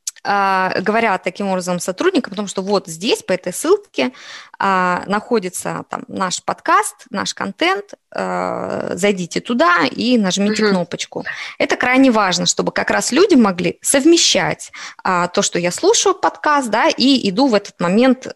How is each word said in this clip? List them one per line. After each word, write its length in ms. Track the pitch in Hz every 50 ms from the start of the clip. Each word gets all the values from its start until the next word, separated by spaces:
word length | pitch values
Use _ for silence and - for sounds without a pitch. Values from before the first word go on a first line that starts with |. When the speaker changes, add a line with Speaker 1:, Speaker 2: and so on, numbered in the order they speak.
| _ - - - -
Speaker 1:
а, 540 | - 202 202 196 196 190 185 185 185 - -
говоря 380 | 185 214 208 226 226 220 185 185
таким 300 | - 185 - - 202 196
образом 300 | 185 185 170 180 180 175
сотрудникам 520 | - - 180 - 302 370 370 285 - - 190
о 40 |
том, 100 | 202 208
что 160 | 185 - 202 185
вот 240 | 196 208 185 -
здесь, 360 | 180 160 165 185 262 - - -
по 100 | - 185
этой 200 | 185 - 180 180
ссылке, 600 | - - 311 403 415 - _ _ - 254 254 254 - - - - - - - - _
а, 440 | - 196 196 185 180 180 180 175 -
находится 800 | - 196 214 208 - 247 220 185 180 - - - 170 165 165 - -
там 140 | - - - -
наш 340 | - 190 190 185 180 - -
подкаст, 600 | - 202 - _ - 339 392 427 - - _ - _
наш 240 | - 196 196 - -
контент, 580 | - - 196 - - 320 349 392 403 403 - - - _ _ -
а, 760 | - 190 185 180 180 185 - - - - - - - - - -
зайдите 460 | 180 185 208 208 180 175 165 - 175
туда 440 | - - 247 240 320 349 349 - - -
и 260 | - - 208 247 254
нажмите 460 | 226 202 185 - 196 202 208 214 214 220
Speaker 2:
Мгм. 80 | 208 196
Speaker 1:
кнопочку. 520 | 180 170 - - - - - - - - - - - - - - -
Это 180 | - - -
крайне 340 | - - 247 254 262 269 262
важно, 360 | 220 220 202 180 175 175 180
чтобы 260 | 170 - - 180 175 -
как 180 | 175 170 -
раз 220 | - 208 - - 233
люди 220 | 302 392 440 349
могли 440 | 254 220 196 180 175 175 170 - - -
совмещать, 920 | - - 277 262 320 339 330 - - - 196 165 151 - - - - - - - - - - -
а, 260 | - 185 175 175 170
то, 140 | - 202 196
что 160 | - - 175
я 120 | 175 175
слушаю 440 | - - - 381 466 - - 403 370
подкаст, 560 | - - - - - - 311 294 285 262 220
да, 180 | 208 233 285 -
и 400 | - - 233 269 277 247 - 202
иду 200 | 180 220 277 277
в 60 | 214
этот 240 | 202 - - - _
момент, 480 | 175 175 185 220 247 262 240 254 - - -